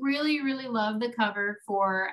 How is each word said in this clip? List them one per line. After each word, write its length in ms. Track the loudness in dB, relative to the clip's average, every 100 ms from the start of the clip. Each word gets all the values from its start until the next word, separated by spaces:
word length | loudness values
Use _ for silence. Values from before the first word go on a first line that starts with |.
really, 400 | 0 2 2 2
really 240 | 0 -2 -2
love 320 | 0 0 0
the 140 | -2
cover 480 | 0 0 2 -2 -2 -2
for 420 | 0 2 2 2